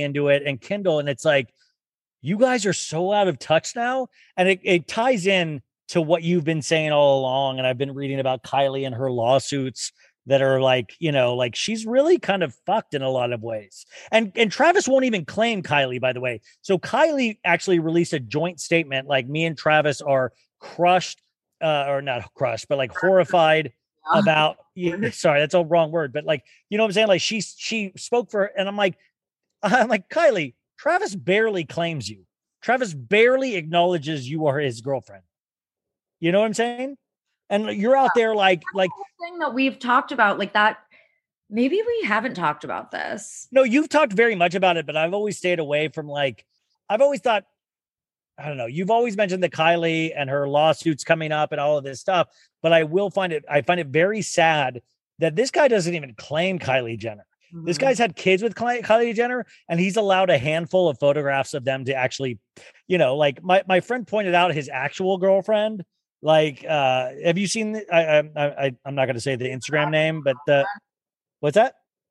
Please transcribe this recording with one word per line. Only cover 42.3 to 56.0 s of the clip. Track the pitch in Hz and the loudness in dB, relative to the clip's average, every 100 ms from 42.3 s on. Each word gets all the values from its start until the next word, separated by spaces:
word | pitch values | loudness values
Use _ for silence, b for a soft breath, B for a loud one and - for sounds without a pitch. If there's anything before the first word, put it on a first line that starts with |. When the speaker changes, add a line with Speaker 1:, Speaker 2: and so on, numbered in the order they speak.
Speaker 2:
talked | 180 160 147 | -2 -2 -2
about | 135 92 - | -6 -8 -8
this. | - 76 151 - - - | -8 -8 -8 -12 -20 -2
Speaker 1:
No, | 254 | 2
you've | 262 254 311 | 4 2 2
talked | 294 294 | 2 2
very | 190 233 | 2 2
much | 196 175 185 | 2 0 2
about | 185 170 | 2 0
it, | 147 | -2
but | 151 | -2
I've | 165 | -2
always | 202 208 175 | -2 -4 -4
stayed | 180 170 | -2 -2
away | 147 147 151 | 0 -2 -2
from, | - 147 | -6 -8
like, | 143 139 107 _ _ _ _ _ | -2 -2 -4 _ _ _ _ _
I've | 208 | 2
always | 277 269 | 2 2
thought, | 247 214 - _ _ _ _ _ _ _ _ - | 0 0 -2 _ _ _ _ _ _ _ _ -16
I | 143 | -12
don't | 139 | -8
know, | 117 | -8
you've | 143 185 | -6 0
always | 226 240 196 | 2 2 0
mentioned | 202 185 | -2 0
the | 175 | -2
Kylie | - 160 170 165 160 160 147 | 2 2 4 2 0 -2 -4
and | 139 | -4
her | 143 143 | -2 0
lawsuits | 143 156 147 165 151 | 2 4 2 0 -4
coming | - 165 156 | 0 0 0
up | 151 151 | -2 -2
and | 147 | -2
all | 143 151 | 0 0
of | |
this | 135 131 | -2 -8
stuff, | - 180 151 b b _ | -2 0 0 b b _
but | 160 | 2
I | 165 | 4
will | 156 175 202 | 4 0 0
find | 196 185 | -2 -2
it, | 151 - | -4 -2
I | 147 | -2
find | 127 180 | 0 -2
it | 147 | 0
very | 143 185 214 | 0 2 0
sad | 170 - 165 156 131 123 - _ _ _ | -4 2 4 4 0 -6 -18 _ _ _
that | 160 156 | -2 0
this | 269 | 0
guy | - 285 | 2 4
doesn't | 220 170 | 4 0
even | 170 | -4